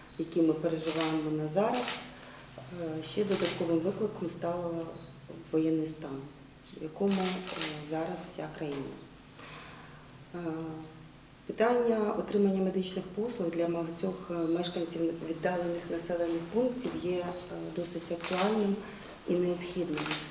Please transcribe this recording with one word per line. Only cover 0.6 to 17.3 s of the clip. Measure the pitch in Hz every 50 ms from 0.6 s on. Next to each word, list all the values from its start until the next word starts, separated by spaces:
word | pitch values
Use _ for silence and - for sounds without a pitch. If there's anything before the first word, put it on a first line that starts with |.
| - 170 160 160 160 160 156 160 160 156 156 156 151 156 156
на | 156 156 156
зараз, | 151 190 208 233 247 247 233 - - - - - - - - - - - - - - - - - 180 175 170
е, | 160 156 160 156 - -
ще | 202 208
додатковим | 190 196 180 180 170 165 - 180 165 170 160
викликом | 165 190 202 - 220 208 - - 185 165
став | - - 175 170 175 175 175 170 170 165 165 - - - - - - - - - - - - - -
воєнний | 160 160 160 160 160 156
стан, | 156 156 - 147 143 135 135 135 - - - - - - - - - - -
в | -
якому, | 156 - - 202 202 196 190 185
е, | 185 185 185 185 - - - 160 156 151 151 151 147
зараз | 160 156 165 170 185 - - - -
вся | - 156 156 - -
країна. | 160 147 139 139 131 131 135 - - - - - - - - - - - - - - - - - - - - - - - - - - - -
Е, | 175 170 165 160 160 165 160 156 160 - - - - - - - - - - - - -
питання | - - - 220 240 247 240 233 233 226 214 208 208 - 175
отримання | 180 - - 202 202 196 190 190 190
медичних | 185 175 190 185 - - 202 -
послуг | - - 208 214 247 240 - 180 170
для | 175 170 170 170
багатьох, | 170 170 165 160 170 - - 185 180 - - -
е, | 175
мешканців | 170 165 160 170 175 175 - - 175 170 165 - 165 165 165 165 - - 160
віддалених | 165 - - 180 180 175 175 175 170 170 170 170
населених | 170 170 170 - 180 170 170 170 165 165 170 - -
пунктів | 226 254 254 240 - - 175 170 160 165
є, | 180 180 180
е, | 175 175